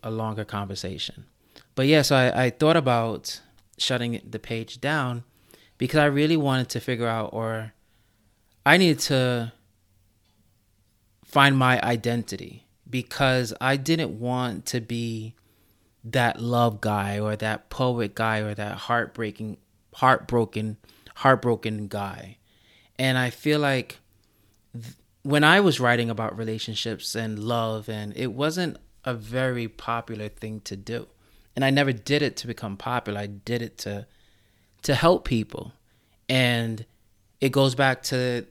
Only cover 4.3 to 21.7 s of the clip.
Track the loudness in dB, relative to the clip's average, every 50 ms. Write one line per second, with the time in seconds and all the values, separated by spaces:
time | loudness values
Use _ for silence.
4.3 | -12 -12 -8 -6 -6 -6 -6 -10 -10 -6 -4 -2 0 0 0 -2 -4 -6 -8 -12
5.3 | _ _ _ _ -20 -20 _ _ _ -4 -2 2 4 4 4 6 4 4 4 4
6.3 | 4 2 2 2 2 2 0 -2 -4 -6 -4 -4 -2 -2 0 -2 0 -2 -4 -4
7.3 | -4 -4 -4 -4 -4 -6 -6 -10 -14 _ _ _ _ _ _ _ _ _ _ _
8.3 | _ _ _ _ _ _ _ 6 6 8 8 6 4 2 0 0 2 2 2 2
9.3 | 0 -2 -4 -6 -8 _ _ _ _ _ _ _ _ _ _ _ _ _ _ _
10.3 | _ _ _ _ _ _ _ _ _ _ _ _ _ _ _ _ _ _ _ -2
11.3 | 4 6 6 6 6 4 4 4 4 2 2 0 0 0 0 0 -2 -2 -2 -6
12.3 | -8 -10 -12 -14 -16 -20 -20 _ _ _ _ -8 -6 -6 -6 -6 -2 0 2 2
13.3 | 2 2 0 -2 -4 -2 0 0 0 0 0 0 0 0 0 -2 -6 -6 -4 -4
14.3 | -2 -2 -2 -4 -4 -6 -6 -6 -4 -4 -4 -4 -6 -4 -4 -4 -6 -6 -8 -12
15.3 | -14 _ _ _ _ _ _ _ _ _ _ _ _ _ -12 -4 0 2 2 2
16.3 | 0 0 -2 0 2 4 4 4 2 0 0 0 0 0 0 -2 -2 -2 -2 -2
17.3 | -2 -2 -2 -4 -4 -4 -8 _ -4 -2 0 0 0 0 -2 -4 -2 -2 -2 0
18.3 | 0 0 -2 -4 -4 -6 -6 -8 -8 -10 -4 0 0 0 0 -2 -6 -6 -8 -8
19.3 | -6 -8 -10 -10 -10 -12 _ _ _ _ _ _ -4 2 4 6 6 4 2 0
20.3 | 2 2 2 2 -2 -4 -4 -4 -6 -10 _ _ _ _ _ -20 -10 2 4 6
21.3 | 6 6 4 0 -2 0 -2 -4